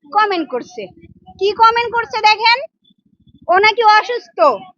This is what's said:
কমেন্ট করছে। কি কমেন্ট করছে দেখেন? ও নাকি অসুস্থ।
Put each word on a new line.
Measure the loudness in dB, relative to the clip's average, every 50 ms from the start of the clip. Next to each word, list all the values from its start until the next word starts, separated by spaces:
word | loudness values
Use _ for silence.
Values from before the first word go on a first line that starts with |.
| _ -6
কমেন্ট | -4 -2 -2 -2 -4 -6 -6 -6
করছে। | -8 -10 -10 -12 -16 -16 -16 -16 _ -20 -20 -20 -20 _ _ -20
কি | -8 -4 -4 -4
কমেন্ট | 2 4 4 4 4 2 -4 -4 -4
করছে | -6 -6 -4 -8 -2
দেখেন? | 0 0 0 2 0 0 0 0 -4 -14 _ _ _ _ _ _ _ _ _ _ _ _ _ _ -4
ও | 0 0
নাকি | 2 2 2 0 2 2
অসুস্থ। | 4 4 2 2 -2 -8 -8 -8 _ _ 0 2 2 2 -2 -10 -18 _